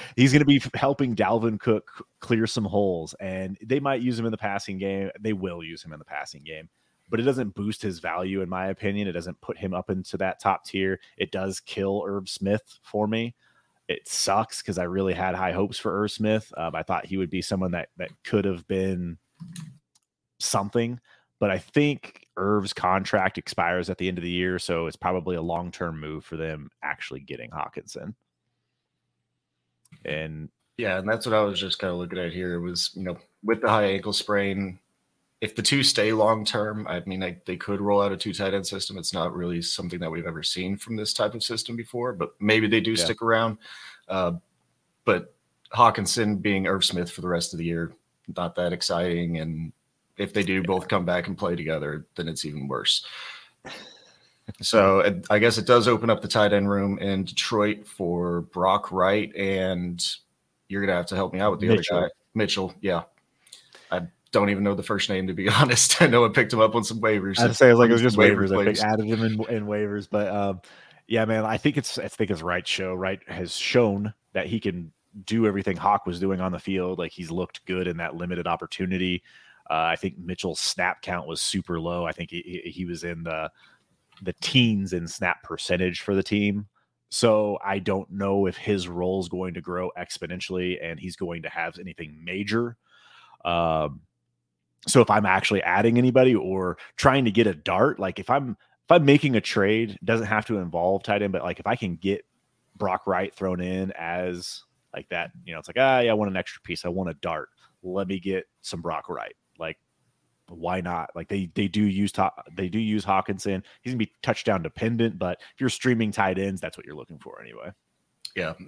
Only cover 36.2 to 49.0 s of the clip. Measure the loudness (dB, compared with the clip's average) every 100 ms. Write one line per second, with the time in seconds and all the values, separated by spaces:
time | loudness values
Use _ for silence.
36.2 | 4 2 0 -2 -2 -4 -6 -6 -6 -6
37.2 | -6 -6 -8 -8 -4 -2 2 4 4 0
38.2 | -6 -4 -2 -2 -4 -6 -6 -6 -6 -4
39.2 | -4 -4 -4 -4 -4 -6 -6 -6 -6 -6
40.2 | -8 -6 -4 -4 -4 -6 -6 -6 -4 -2
41.2 | -2 -2 -6 -6 -6 -10 -8 -6 -6 -4
42.2 | -8 -2 4 4 6 4 4 0 0 0
43.2 | 2 2 2 -2 -12 -20 -20 -20 -6 -2
44.2 | 0 -2 -8 _ _ _ _ _ 0 0
45.2 | -2 _ _ _ _ 4 6 6 0 0
46.2 | 0 0 0 0 0 0 0 -2 -6 -6
47.2 | -2 -2 -2 -6 -4 -4 -6 -10 _ _
48.2 | -12 -6 -4 -2 -2 -2 -2 0